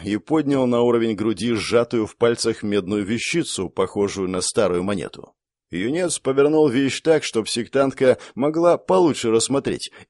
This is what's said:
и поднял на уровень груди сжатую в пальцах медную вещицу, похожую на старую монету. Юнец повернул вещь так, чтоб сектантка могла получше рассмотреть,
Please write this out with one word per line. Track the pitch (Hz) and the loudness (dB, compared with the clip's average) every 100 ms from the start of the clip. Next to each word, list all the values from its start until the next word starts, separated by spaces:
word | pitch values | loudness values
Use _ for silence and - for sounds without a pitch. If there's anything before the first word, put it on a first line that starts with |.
| 85 | -2
и | 104 | -6
поднял | - 156 143 139 123 | -2 -2 0 0 2
на | 120 | 2
уровень | 120 120 113 107 | 2 2 0 -2
груди | 113 104 117 | -2 -2 -2
сжатую | 113 90 117 117 117 104 | -2 0 0 0 -2 -4
в | - | 0
пальцах | 120 117 117 110 | 0 0 -2 -4
медную | 107 101 90 104 | -2 -2 -2 -4
вещицу, | 95 117 - 170 151 - 90 | -2 -4 -2 -4 -4 -6 -6
похожую | - 95 104 101 95 92 | -2 -4 0 -2 -2 -4
на | 92 | -4
старую | - - 98 90 | -2 0 0 0
монету. | 95 101 58 - - _ _ _ _ | -2 -4 -6 -12 -20 _ _ _ _
Юнец | 87 107 160 175 - | -6 -4 -2 -4 -4
повернул | 131 135 143 156 151 | -2 2 4 4 4
вещь | 120 135 - | 4 0 -2
так, | 160 156 | 2 2
чтоб | - 113 104 | 2 -4 -4
сектантка | - 110 135 139 - 131 120 - - | -6 -4 0 0 2 2 2 -2 -4
могла | 143 156 170 160 | -2 2 2 2
получше | - 185 170 123 117 | 2 2 4 2 2
рассмотреть, | 113 - 135 120 104 - - - | 2 2 -2 -2 -4 -8 -16 -8